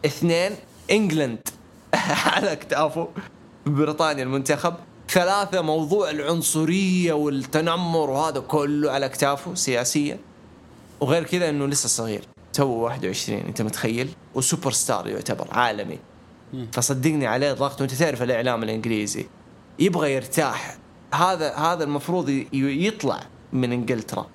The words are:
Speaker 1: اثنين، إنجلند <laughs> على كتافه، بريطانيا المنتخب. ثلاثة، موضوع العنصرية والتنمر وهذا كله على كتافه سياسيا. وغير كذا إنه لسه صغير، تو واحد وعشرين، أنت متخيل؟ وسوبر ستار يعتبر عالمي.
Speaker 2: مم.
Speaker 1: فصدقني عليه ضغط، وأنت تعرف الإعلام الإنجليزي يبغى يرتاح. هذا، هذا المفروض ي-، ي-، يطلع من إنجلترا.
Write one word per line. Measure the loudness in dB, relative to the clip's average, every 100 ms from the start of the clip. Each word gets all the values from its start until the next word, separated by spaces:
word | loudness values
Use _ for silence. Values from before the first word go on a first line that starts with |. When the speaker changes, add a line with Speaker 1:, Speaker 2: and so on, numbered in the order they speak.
| 0
Speaker 1:
اثنين، | 2 2 2 0 -4 -16 -18 2
إنجلند | 2 4 2 0 -2 -10 -14 -20 -20 -2
<laughs> | 0 2 2 2
على | 2 2 -2
كتافه، | -2 0 0 0 -6 -8 -14 -18 -20 -8 -2
بريطانيا | 2 2 2 0 0
المنتخب. | -2 -2 0 2 2 -2 -16 -20 0
ثلاثة، | 2 4 2 0 0
موضوع | 2 0 2 2 2
العنصرية | 0 0 0 0 0 2 2 2 2 2
والتنمر | 2 0 -2 -2 0 2 0 0 0 2
وهذا | 0 0 -2
كله | -2 0 2 0 0
على | 0 -2
كتافه | 2 2 2 -4 -4
سياسيا. | 0 0 0 0 -2 -4 -14 -20 -20 -20 -20 -20 -20 -4
وغير | 2 2
كذا | 2 0 0
إنه | 0 0
لسه | 0 0
صغير، | -2 -2 -6 -8 -20 -8
تو | 0 2
واحد | 2 -2 -2 -4
وعشرين، | -4 -4 -4 -4
أنت | -4
متخيل؟ | -4 -2 -2 -2 -4 -8 -8 -2
وسوبر | -2 0 0
ستار | 0 0 -2 -2
يعتبر | -6 -4 -6 -2
عالمي. | 0 2 0 -6 -10 -14 -20 -20 -20 -14
Speaker 2:
مم. | -12 -6
Speaker 1:
فصدقني | -2 0 2 2 2 0
عليه | 2 0
ضغط، | 0 -2 -2
وأنت | -4
تعرف | 2 0 2
الإعلام | 0 2 2 0
الإنجليزي | -2 -2 -2 -2 -2 -4 -8 -12 -20 -20 -20 0
يبغى | 2 4 0
يرتاح. | 0 -2 0 0 -2 -8 -14 -20 -20 -6
هذا، | 2 2 2 -2 0
هذا | 0 0
المفروض | 0 -2 0 -2 0
ي-، | -2 -2
ي-، | 0 0 2 0
يطلع | 0 -2 -2 -8 -20 -6
من | -2 0
إنجلترا. | 0 0 -2 -2 -6 -8